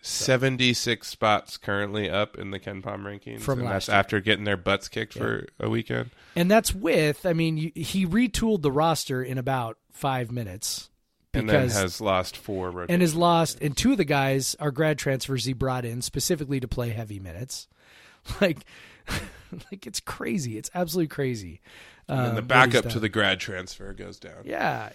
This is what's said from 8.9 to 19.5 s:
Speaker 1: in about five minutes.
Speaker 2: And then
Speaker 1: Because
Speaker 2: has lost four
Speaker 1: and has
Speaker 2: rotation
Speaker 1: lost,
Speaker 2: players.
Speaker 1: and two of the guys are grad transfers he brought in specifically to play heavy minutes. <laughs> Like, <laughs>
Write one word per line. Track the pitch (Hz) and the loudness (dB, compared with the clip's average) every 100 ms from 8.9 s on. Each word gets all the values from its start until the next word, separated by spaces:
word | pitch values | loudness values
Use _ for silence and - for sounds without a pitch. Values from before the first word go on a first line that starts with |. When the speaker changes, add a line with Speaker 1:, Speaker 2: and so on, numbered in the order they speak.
| 156 - 127 | 2 -2 -4
Speaker 1:
in | 127 131 | -2 -4
about | 127 131 117 110 _ | -2 -2 -2 -8 _
five | - 143 131 117 | -4 -2 -2 -2
minutes. | 123 107 92 - - - _ _ _ _ | -6 -8 -8 -6 -8 -10 _ _ _ _
Speaker 2:
And | - 110 | -2 4
then | 147 | 4
Speaker 1:
Because | 127 104 | 4 2
Speaker 2:
has | 95 - | 2 0
lost | 107 95 90 - | 2 2 0 -6
four | - 95 90 | -6 -4 -4
Speaker 1:
and | 90 | -6
has | 87 175 175 | 0 4 4
Speaker 2:
rotation | 156 | 4
Speaker 1:
lost, | 175 170 160 - | 4 4 2 0
Speaker 2:
players. | 147 | -2
Speaker 1:
and | 135 | 2
two | 240 | 2
of | 254 | 4
the | |
guys | 151 143 135 135 131 - | 4 2 2 0 -2 -2
are | 147 | -2
grad | 131 156 151 | 2 2 2
transfers | 143 131 - 135 113 | 0 -2 -2 -2 -2
he | |
brought | 123 131 127 120 | -2 -2 -2 -4
in | 117 | -6
specifically | - 143 - 165 139 139 | -6 -4 0 0 0 -2
to | 123 | -2
play | - 120 | -4 -2
heavy | 110 110 101 | -4 -8 -10
minutes. | 92 85 127 - - | -10 -10 -10 -12 -14
<laughs> | _ _ - - _ - - | _ _ -20 -20 _ -12 0
Like, | 196 156 - - - - - | 0 0 -8 -20 -20 -16 -8
<laughs> | - - - - | -8 -8 -14 -16